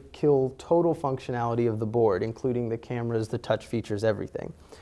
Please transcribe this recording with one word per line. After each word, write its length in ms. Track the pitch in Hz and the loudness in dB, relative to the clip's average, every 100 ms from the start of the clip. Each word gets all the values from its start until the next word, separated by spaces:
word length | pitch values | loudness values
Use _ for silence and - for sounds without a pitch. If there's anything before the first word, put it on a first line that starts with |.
| - | -4
kill 420 | - 151 139 131 131 | 0 4 4 2 -2
total 360 | - 170 170 | 2 4 4
functionality 760 | 156 139 131 - 120 117 117 120 | 0 -2 -4 -4 -2 0 2 2
of 100 | 110 | 0
the 60 | 110 | 0
board, 360 | 117 113 92 | 4 4 4
including 460 | 110 110 135 120 117 | -2 -4 -4 -2 -2
the 100 | 113 | -6
cameras, 520 | - 123 117 113 110 | -6 -6 -2 -2 -2
the 80 | 117 | -4
touch 300 | - 110 - | -2 -2 -2
features, 360 | 117 - 104 | -4 -4 0
everything. 480 | 110 101 - - - - - - | 0 0 -4 -8 -10 -12 -20 -20